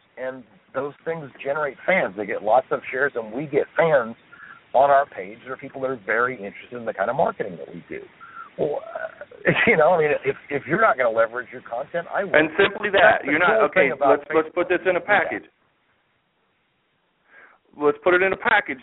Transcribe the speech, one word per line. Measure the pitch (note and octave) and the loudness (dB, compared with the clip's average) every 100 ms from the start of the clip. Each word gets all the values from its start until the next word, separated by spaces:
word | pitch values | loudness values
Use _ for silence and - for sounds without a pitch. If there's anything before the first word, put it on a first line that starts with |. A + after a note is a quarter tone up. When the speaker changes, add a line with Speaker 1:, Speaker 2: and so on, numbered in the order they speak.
| _ - | _ -12
Speaker 1:
and | C3 C3 A#2+ _ _ | -10 -10 -16 _ _
those | C3+ C#3+ C#3 | -8 -8 -8
things | E3 E3 C#3 - | -8 -8 -10 -10
generate | C3+ D3+ D3 A2 | -6 -4 -4 -4
fans. | - F#3 B2 F#2+ | -2 0 0 -4
They | G2+ | -6
get | G2+ | -4
lots | G2+ A#2+ - | 2 2 2
of | C#3 - | -4 -4
shares, | C3 C#3+ A#2+ | -2 -2 -2
and | A2 | -8
we | A#2 D3 | -10 -4
get | C3+ - - | -2 -2 0
fans | E3 C#3+ A2+ A#2 _ - - - _ | 4 4 2 -6 _ -20 -20 -20 _
on | A#2+ C#3+ | 2 6
our | C#3 | 6
page. | C#3+ - F#2 A#2 | 2 -4 -14 -14
There | A#2+ | -14
are | C3 | -14
people | C3+ C3+ | -12 -8
that | C3 | -6
are | C3 G2 | -6 -2
very | A2 B2 B2 | 0 0 -2
interested | G2 - - A#2+ | -12 -14 -16 -10
in | |
the | A2+ | -8
kind | F#2 G2+ | -2 -2
of | B2 | 0
marketing | G3+ G#3 A2 E2 | -2 -2 -10 -10
that | - | -14
we | E2+ - | -16 -14
do. | D#2 - _ - - - - | -14 -16 _ -20 -20 -16 -6
Well, | - - | -4 -4
uh, | - - - - - - - | -8 -10 -12 -14 -20 -4 0
<laughs> | - - | 2 2
you | F#3 | 4
know, | D3+ | 4
I | F3+ | 4
mean, | D3+ C3+ | 2 0
if, | C3+ C3+ - | -2 -6 -8
if | C#3+ - | -8 -4
you're | F3+ | 0
not | A3 B2+ | 2 2
gonna | B2 | 0
leverage | A2 A2+ A#2+ A2+ | 2 0 -2 -12
your | A#2+ | -16
content, | - A#2 D3 E3+ E3 | -10 -10 -6 -8 -6
I | D#3+ | -6
will. | G3 | 0
Speaker 2:
And | D3+ D#3 - | 2 2 2
simply | G3 G3 G3+ | 0 0 -2
Speaker 1:
That's | F#3+ | 4
Speaker 2:
that, | D#3 G2+ | 6 4
Speaker 1:
the | C#3 | 0
Speaker 2:
you're | D3+ | 0
not, | F3 D#3 | 2 2
Speaker 1:
cool | C#3+ | 2
Speaker 2:
okay, | - C#3 | 2 2
Speaker 1:
thing | |
about | D3 C#3 C#3+ | 2 2 2
Speaker 2:
let's, | - | 0
let's | D#3+ D#3 | -2 0
Speaker 1:
Facebook. | |
Speaker 2:
put | F3 F3 | -2 -2
this | F3 F#3 | 0 0
in | |
a | F3+ | -2
package. | F3+ G3+ D#3+ G#2 | 0 0 0 -6
Speaker 1:
Yeah. | - _ _ _ _ _ _ _ _ _ _ _ _ _ _ _ _ _ _ - - _ _ - | -12 _ _ _ _ _ _ _ _ _ _ _ _ _ _ _ _ _ _ -20 -20 _ _ -2
Speaker 2:
Let's | D3 D3 | 0 2
put | F#3 | 2
it | F3+ | 2
in | F#3+ | 2
a | F#3+ | 0
package, | A#3+ G#3+ - C3 | 0 0 0 -8